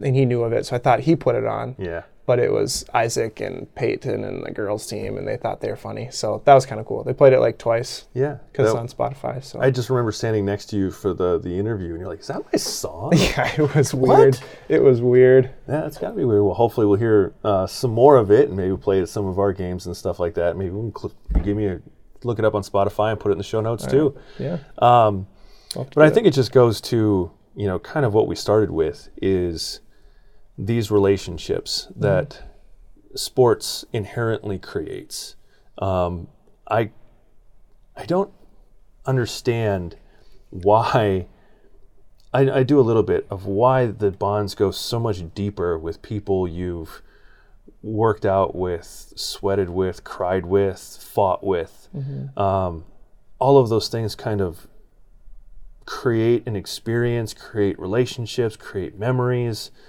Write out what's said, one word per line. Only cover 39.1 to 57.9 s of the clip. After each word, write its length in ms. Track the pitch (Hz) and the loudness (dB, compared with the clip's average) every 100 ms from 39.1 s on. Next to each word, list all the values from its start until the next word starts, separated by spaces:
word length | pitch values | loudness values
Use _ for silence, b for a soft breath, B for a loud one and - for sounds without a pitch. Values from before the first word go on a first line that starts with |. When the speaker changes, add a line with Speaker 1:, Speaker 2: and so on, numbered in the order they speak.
| 131 113 - - 117 110 98 85 - - _ - - - | -2 -2 -4 -2 0 0 -2 -4 -12 -20 _ -20 -20 -18
Speaker 2:
why, 720 | 92 92 110 123 131 107 95 87 - _ _ - - - - - - - | -2 4 4 4 2 2 0 -4 -14 _ _ -20 -20 -20 -20 -20 -20 -4
I, 200 | 127 135 135 | 0 2 2
I 40 | |
do 160 | 127 147 | 4 4
a 20 | |
little 180 | 113 113 | 6 4
bit, 240 | 92 87 - | 2 0 -2
of 160 | 95 98 | -8 -4
why 400 | 98 123 131 120 | 0 2 4 0
the 240 | 98 104 | 0 -2
bonds 420 | 90 101 104 104 | -2 -2 -2 -4
go 160 | - 98 | 0 -2
so 300 | 90 - 117 | -2 -6 -4
much 340 | 117 92 82 | -4 -4 -8
deeper 460 | - 101 101 87 82 | -6 -6 -4 -4 -4
with 240 | 82 82 | -6 -10
people 440 | - 107 98 95 90 | -10 -8 -2 -2 -2
you've 540 | 82 90 85 80 - - _ - - _ - - - | -4 -8 -8 -12 -16 -20 _ -20 -20 _ -20 -20 -16
worked 440 | 104 110 110 104 104 | -8 0 0 2 2
out 260 | 95 92 87 | 2 0 -2
with, 580 | 92 85 - - - - | -4 -4 -8 -20 -20 -12
sweated 540 | - - 101 98 92 | -12 -6 -2 0 0
with, 340 | 87 92 87 | -2 -2 -4
cried 420 | - - 90 92 87 | -12 -6 -2 -2 0
with, 340 | 98 98 92 - - | 0 0 -4 -12 -20
fought 420 | - - 98 87 | -6 0 0 0
with. 440 | 98 90 82 - - 143 | -2 -2 -4 -12 -16 -12
Speaker 1:
Mm-hmm. 420 | 135 139 135 117 | -10 -10 -10 -4
Speaker 2:
Um, 460 | 98 95 92 82 - - - - - - | 0 0 -2 -6 -12 -20 -20 -20 -20 -2
all 180 | 131 139 | 4 6
of 120 | 117 | 6
those 180 | 117 - | 2 -2
things 260 | 117 110 | -4 -6
kind 260 | - 120 104 | -6 -4 -2
of 260 | 95 95 - - - _ - - - - - - - - - | -2 -6 -16 -20 -20 _ -20 -20 -20 -20 -18 -18 -18 -20 -16
create 600 | - 127 113 113 120 117 | -6 0 2 2 2 0
an 80 | 101 | -6
experience, 800 | 87 - 113 117 120 117 110 | -8 -10 -4 -2 0 -2 -4
create 460 | - - 113 101 - | -10 -8 -2 0 0
relationships, 760 | 90 | -2